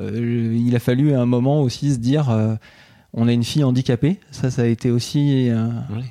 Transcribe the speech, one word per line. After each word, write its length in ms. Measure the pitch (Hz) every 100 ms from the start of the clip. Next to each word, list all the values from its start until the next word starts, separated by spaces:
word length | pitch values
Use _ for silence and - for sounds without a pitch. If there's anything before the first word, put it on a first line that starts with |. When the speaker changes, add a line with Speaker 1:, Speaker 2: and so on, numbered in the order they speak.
| 101 110 120 120 113 113
Speaker 1:
il 180 | 120 120
a 20 |
fallu 360 | 127 123 151
à 60 | 135
un 60 | 123
moment 340 | 123 131 151
aussi 300 | 131 - 143
se 40 | 131
dire, 320 | 117 147 135
euh, 240 | 110 110 110 - - - _ _
on 140 | - 117
a 40 |
une 120 | 120
fille 200 | 117 151
handicapée. 560 | 135 127 135 123 143 196 -
Ça, 200 | - 131
ça 120 | 123
a 40 | 117
été 240 | 113 127
aussi 580 | 120 - 147 143 135 123
un, 320 | 113 113 117 127
Speaker 2:
Oui. 80 | 107 127